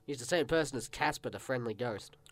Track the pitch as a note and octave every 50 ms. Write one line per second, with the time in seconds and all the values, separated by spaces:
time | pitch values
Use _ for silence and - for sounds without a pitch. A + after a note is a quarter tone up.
0 | _ - C#3+ B2+ B2 B2 F3+ F3 D3 A2+ E3 D#3+ D#3 C#3+ - B2 G#2+ - - -
1 | D3+ D3+ D3 - - B2 G2 G2+ - - C3 B2+ A#2+ A#2 G#2+ G#2+ B2 B2 G#2+ G2
2 | - - - - - -